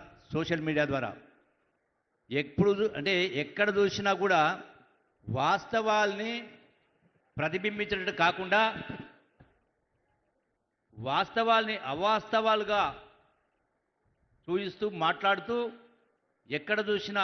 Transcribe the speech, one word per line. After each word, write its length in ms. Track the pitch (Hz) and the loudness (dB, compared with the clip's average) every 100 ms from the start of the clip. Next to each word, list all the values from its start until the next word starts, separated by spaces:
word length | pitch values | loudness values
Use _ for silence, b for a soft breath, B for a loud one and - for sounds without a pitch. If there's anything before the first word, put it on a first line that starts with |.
| - - - | -12 -20 -6
సోషల్ 320 | 151 160 165 156 | -4 -2 -2 0
మీడియా 180 | 151 147 | 0 0
ద్వారా 200 | 135 113 90 - _ _ _ _ _ _ _ _ _ - | 0 -4 -8 -18 _ _ _ _ _ _ _ _ _ -6
ఎప్పుడు 420 | 135 147 - 202 196 | -4 -2 2 4 4
చూ-, 140 | 214 - | 0 -2
అంటే 160 | 156 180 185 139 | 0 2 2 -2
ఎక్కడ 240 | 147 - 208 196 | -4 0 0 4
చూసినా 340 | 202 196 202 185 | 2 2 0 2
కూడా 180 | 196 175 151 185 - - _ _ _ _ 107 120 | 4 4 4 0 -10 -20 _ _ _ _ -6 0
వాస్తవాల్ని 920 | 151 190 - 226 220 214 208 196 226 240 233 - - _ _ _ _ _ _ - | 2 2 0 -2 2 2 2 0 -6 -8 -10 -20 -20 _ _ _ _ _ _ -4
ప్రతిబింబించినట్టు 760 | 156 180 208 208 208 202 185 180 | -2 -2 -4 -4 -4 -4 -4 2
కాకుండా 380 | 170 180 185 202 220 185 - - - _ _ _ - _ _ _ _ _ _ _ _ _ _ _ _ _ _ 110 123 | 2 2 0 2 2 -2 -12 -14 -16 _ _ _ -20 _ _ _ _ _ _ _ _ _ _ _ _ _ _ -10 -2
వాస్తవాల్ని 680 | 151 190 226 226 226 220 214 131 | 0 0 0 4 4 2 -4 -6
అవాస్తవాలుగా 880 | 147 202 220 214 220 220 214 202 208 165 - - _ _ _ _ _ _ _ _ _ _ _ _ _ | -2 0 0 0 0 2 2 2 0 0 -2 -18 _ _ _ _ _ _ _ _ _ _ _ _ _
చూపిస్తూ 420 | - 185 196 185 208 180 160 | -4 -4 -4 -4 -6 0 0
మాట్లాడుతూ 520 | 175 196 196 226 240 233 - - _ _ _ _ _ - | 2 0 0 0 -4 -4 -8 -20 _ _ _ _ _ -8
ఎక్కడ 300 | 147 147 214 208 | -6 -2 -2 0
చూసినా, 320 | 202 196 202 | -2 -2 0